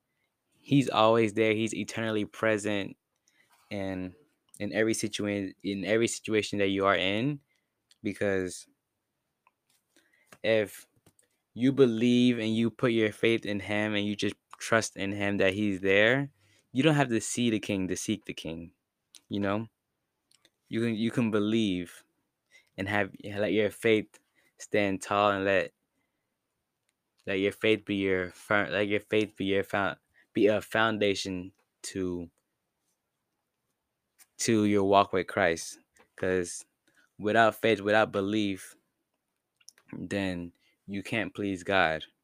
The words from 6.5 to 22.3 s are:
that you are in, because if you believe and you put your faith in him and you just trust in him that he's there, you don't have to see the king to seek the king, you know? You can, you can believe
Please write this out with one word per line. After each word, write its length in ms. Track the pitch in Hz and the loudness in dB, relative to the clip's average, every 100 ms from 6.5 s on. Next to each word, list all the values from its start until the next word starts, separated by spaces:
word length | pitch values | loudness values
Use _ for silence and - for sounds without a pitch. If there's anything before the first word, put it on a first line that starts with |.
| 101 | -2
that 100 | 98 | 0
you 160 | 98 | 2
are 120 | 98 90 | 2 2
in, 440 | 92 104 135 143 _ _ _ _ _ _ | 0 0 -2 -4 _ _ _ _ _ _
because 640 | 107 95 104 95 92 - - _ _ _ _ _ _ _ _ _ _ _ _ _ _ _ _ - | -8 -4 -2 -2 -4 -8 -18 _ _ _ _ _ _ _ _ _ _ _ _ _ _ _ _ -6
if 440 | 107 110 98 - - _ _ _ _ _ _ | 2 2 0 -8 -20 _ _ _ _ _ _
you 180 | 110 127 | 0 0
believe 640 | 135 127 110 123 123 123 117 | 4 4 4 2 4 4 2
and 160 | 110 | 0
you 160 | 110 117 | 0 0
put 220 | - 127 | 0 0
your 180 | 113 107 | 2 0
faith 360 | - 113 113 98 | 0 0 0 -2
in 140 | 101 | -8
him 340 | 98 104 107 | -4 -2 -2
and 120 | 104 104 | -2 -2
you 80 | |
just 220 | 101 104 - _ - | -2 -4 -6 _ -14
trust 380 | - 113 - - | 0 0 0 -6
in 160 | 98 | -6
him 260 | 101 101 101 | -4 -2 2
that 160 | 95 | 2
he's 260 | 98 107 95 | 2 -2 -2
there, 480 | 95 98 110 135 143 _ _ _ _ | 2 4 4 2 -2 _ _ _ _
you 100 | 123 | 0
don't 120 | 151 | 2
have 140 | 147 127 | 4 2
to 140 | 113 | 0
see 260 | - - 120 | -2 -2 0
the 100 | 107 | 0
king 300 | - 98 92 | -2 -2 -2
to 80 | 90 | -4
seek 300 | - 104 - | -4 -6 -8
the 80 | |
king, 360 | 80 80 82 85 _ _ _ _ - _ | -12 -10 -10 -14 _ _ _ _ -20 _
you 100 | 104 | -4
know? 260 | 98 104 113 _ _ _ _ _ _ _ _ _ _ | -2 -4 -6 _ _ _ _ _ _ _ _ _ _
You 140 | 113 | -4
can, 120 | 117 | -2
you 160 | 107 113 | -2 -2
can 200 | 131 113 | 0 0
believe 720 | 104 104 113 104 90 87 - _ _ _ | 0 0 0 0 -2 -6 -14 _ _ _